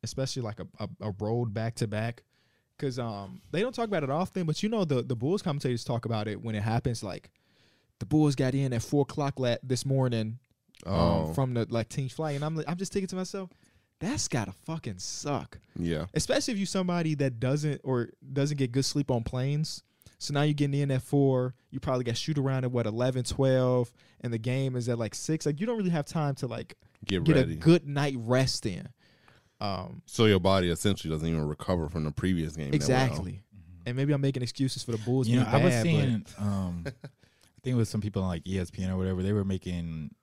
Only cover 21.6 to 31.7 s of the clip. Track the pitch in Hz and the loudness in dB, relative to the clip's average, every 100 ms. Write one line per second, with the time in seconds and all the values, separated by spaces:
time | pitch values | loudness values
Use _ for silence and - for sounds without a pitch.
21.6 | _ 135 - 131 120 113 - 147 135 131 | _ -6 0 0 0 -2 0 0 0 0
22.6 | 127 123 110 113 123 127 120 - 135 131 | 0 0 0 0 0 0 -2 2 4 6
23.6 | 127 127 120 _ _ _ 127 117 113 127 | 6 4 0 _ _ _ -4 -4 -2 0
24.6 | 135 127 117 117 107 - - 156 - 147 | 0 -2 -2 -2 -2 -6 -4 -2 0 -2
25.6 | 220 233 185 165 143 170 147 135 131 113 | -2 0 0 0 -2 -2 -2 -2 -4 -6
26.6 | - - - _ - 92 139 147 82 80 | -10 -16 -20 _ -2 2 6 6 4 2
27.6 | 147 170 143 143 143 131 113 127 131 - | 6 6 4 -2 0 -2 2 4 4 0
28.6 | 113 90 - - _ _ _ _ _ _ | -4 -6 -10 -18 _ _ _ _ _ _
29.6 | 104 95 90 - - - 110 98 90 95 | -2 -2 -4 -12 -10 4 6 6 6 4
30.6 | 90 82 104 95 78 78 82 80 76 76 | 4 2 0 0 -2 -2 0 0 -2 -4
31.6 | - | -2